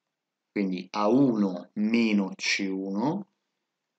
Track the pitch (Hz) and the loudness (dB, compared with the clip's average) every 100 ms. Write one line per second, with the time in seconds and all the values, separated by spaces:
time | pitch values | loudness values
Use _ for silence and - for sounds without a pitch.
0 | _ _ _ _ _ 104 95 92 - 104 | _ _ _ _ _ -4 -2 -4 -6 -2
1 | 107 127 135 110 98 90 - 107 107 117 | 2 4 4 2 0 -2 -8 -4 0 2
2 | 113 101 95 95 - - 98 95 98 101 | 2 2 0 -4 -4 -2 -2 -4 -4 -2
3 | 135 202 - _ _ _ _ _ _ | -2 -2 -8 _ _ _ _ _ _